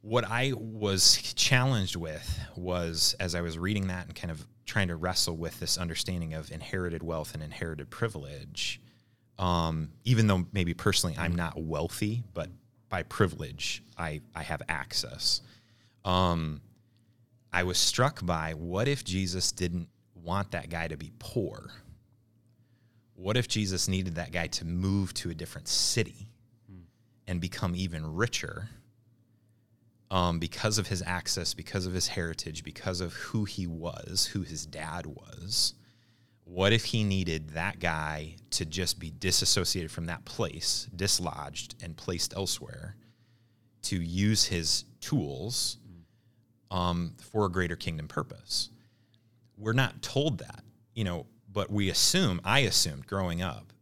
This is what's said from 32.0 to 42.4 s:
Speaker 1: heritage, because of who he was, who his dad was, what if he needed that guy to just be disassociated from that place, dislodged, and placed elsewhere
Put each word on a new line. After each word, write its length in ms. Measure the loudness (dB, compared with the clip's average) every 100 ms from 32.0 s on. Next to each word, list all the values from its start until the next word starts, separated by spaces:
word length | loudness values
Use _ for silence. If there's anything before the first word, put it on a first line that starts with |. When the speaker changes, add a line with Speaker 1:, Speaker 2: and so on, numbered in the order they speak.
| -2
Speaker 1:
heritage, 560 | -2 -4 -4 -8 -8
because 380 | -10 -8 -6 -4
of 120 | -4
who 300 | -6 -4 -2 -2
he 220 | -4 -4
was, 600 | -4 -6 -8 -4 0 0
who 80 | -2
his 240 | -4 -8 -8
dad 400 | -8 -6 -6 -8
was, 680 | -12 -16 -14 -2 2 2 0 -20 _ _ _ _ _ -10
what 260 | 4 6
if 140 | 6 4
he 180 | 0
needed 460 | 2 2 2 -2 -4
that 280 | -2 -2 0
guy 560 | 0 0 -2 -4 -8 -12 -6
to 120 | -4 -2
just 340 | -2 0 -2
be 120 | -6
disassociated 800 | -2 2 4 4 4 2 0 -2
from 140 | -6 -6
that 180 | -6
place, 640 | -8 -4 -4 -2 -2 -2 -4 -2
dislodged, 800 | 2 2 0 -4 -8 -8 -10 -12
and 140 | -12 -8
placed 360 | -4 -2 -2
elsewhere 600 | -2